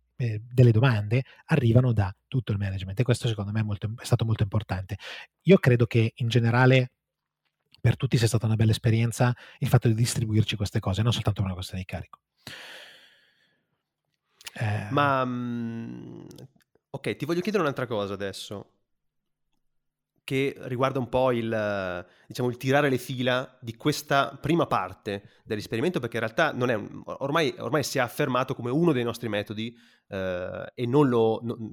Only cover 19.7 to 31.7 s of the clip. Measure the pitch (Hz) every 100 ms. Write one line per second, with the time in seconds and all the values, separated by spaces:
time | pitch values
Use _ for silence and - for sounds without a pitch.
19.7 | _ _ _ _ _ - 135 135 - -
20.7 | 123 131 131 120 127 131 123 113 110 104
21.7 | 101 95 87 87 _ _ - 123 120 131
22.7 | 139 147 127 - 127 127 127 135 _ 117
23.7 | - 156 147 - 139 135 - 143 165 143
24.7 | 120 92 95 - 101 - _ - 107 98
25.7 | 113 147 175 123 117 110 - 160 117 123
26.7 | 113 101 98 - 87 135 156 147 - 113
27.7 | 147 131 143 123 - 147 127 127 131 120
28.7 | 135 175 135 117 110 113 104 104 107 113
29.7 | 117 _ _ _ 98 95 90 90 92 -
30.7 | - 120 135 143 120 113 110 117 113 110